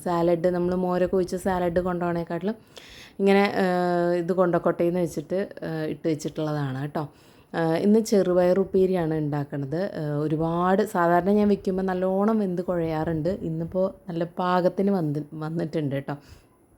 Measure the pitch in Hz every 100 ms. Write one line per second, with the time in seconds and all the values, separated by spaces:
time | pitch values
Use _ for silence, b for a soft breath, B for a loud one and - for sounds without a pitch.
0 | 185 170 170 170 180 180 175 180 180 180
1 | 180 190 180 185 196 180 180 175 180 175
2 | 175 170 170 170 185 226 B B B B
3 | B - 196 196 202 - 190 180 180 175
4 | 175 175 170 180 180 170 175 170 175 180
5 | 170 165 147 180 202 - 165 160 156 156
6 | 165 156 160 147 151 151 139 127 147 165
7 | 147 B B B B 170 165 165 208 214
8 | 220 202 180 180 180 185 190 190 190 185
9 | 160 156 151 147 143 147 135 160 196 -
10 | 151 147 151 156 165 170 180 196 214 185
11 | 170 175 175 208 208 202 202 185 190 185
12 | 185 190 208 220 196 180 180 175 165 156
13 | 160 160 156 196 165 160 170 185 190 -
14 | - 170 170 - 180 180 175 175 196 196
15 | 151 147 151 156 156 165 165 165 147 139
16 | 139 143 B B B _ _